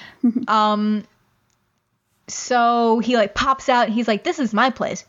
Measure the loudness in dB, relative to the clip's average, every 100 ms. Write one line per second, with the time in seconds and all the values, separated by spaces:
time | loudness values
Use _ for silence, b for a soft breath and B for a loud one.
0 | B B -2 -2 0 0 2 0 0 -2
1 | -6 _ _ _ _ _ _ _ _ _
2 | _ _ -16 -10 -2 2 2 2 2 2
3 | 2 0 0 0 -2 0 0 2 2 0
4 | -2 -2 -2 -4 -2 0 0 0 -6 -8